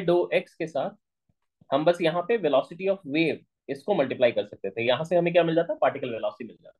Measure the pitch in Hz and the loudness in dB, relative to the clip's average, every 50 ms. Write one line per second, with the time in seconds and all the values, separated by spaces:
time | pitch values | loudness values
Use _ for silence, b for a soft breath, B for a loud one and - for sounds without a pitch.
0 | 180 175 175 175 170 - - 120 - - _ - 170 160 - 135 147 202 - _ | 4 4 2 2 2 2 0 -2 -2 -4 _ -8 -8 -6 -4 -4 -4 -4 -8 _
1 | _ _ _ _ _ _ _ _ _ _ _ _ _ - 135 143 156 170 175 175 | _ _ _ _ _ _ _ _ _ _ _ _ _ -2 0 2 2 2 2 2
2 | 170 156 165 175 170 175 233 226 180 147 139 139 - - 175 165 185 196 196 190 | 0 0 0 0 -2 0 0 0 2 2 2 2 2 0 -6 -4 -2 -2 -2 -2
3 | - 139 139 160 165 151 113 - - _ _ _ - - 139 - - - 202 156 | -4 -4 0 0 0 0 -2 -4 -10 _ _ _ -10 -10 -10 -8 -2 -2 0 0
4 | 135 123 117 - 120 120 113 104 101 - - - - 98 - 117 113 120 123 143 | 0 0 0 2 2 2 2 2 -4 -4 -8 -8 -8 -8 -4 -2 0 0 0 0
5 | 160 165 185 175 170 170 170 175 165 165 165 165 160 - - - 151 131 131 135 | 0 0 2 2 2 4 2 2 2 4 2 0 0 0 -2 0 0 0 0 -2
6 | 131 123 113 110 104 107 - - 120 107 87 _ - - _ | -6 -6 -6 -4 -6 -6 -6 -8 -14 -14 -16 _ -20 -20 _